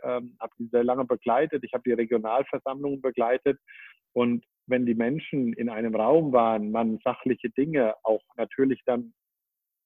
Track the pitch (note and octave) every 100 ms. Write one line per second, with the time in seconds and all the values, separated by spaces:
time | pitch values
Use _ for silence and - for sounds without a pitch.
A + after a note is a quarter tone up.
0 | B2+ B2 A#2+ - A2+ - A2+ A#2+ A#2+ B2+
1 | B2 A#2+ A#2+ A#2+ D#3+ C#3+ A#2 B2 B2 A#2
2 | A2+ A#2 A2 B2 C#3 C3+ C3+ C3+ C#3+ C#3
3 | C3 B2 A#2 B2+ C#3 C3+ - - - -
4 | _ B2 A#2+ A#2+ - _ - B2+ A#2+ A2+
5 | A#2 D#3 - D3 A#2+ A#2+ A#2 A2 A#2 G#2+
6 | A2 D#3+ D3+ B2 A2+ A2 G#2+ A2+ A2+ A2
7 | B2+ A#2+ C3 A#2 A#2 C3+ D3+ D3 A2 A2
8 | A2 G#2+ - - G#2+ - C3+ B2 - A#2+
9 | A#2 - _ _ _ _ _ _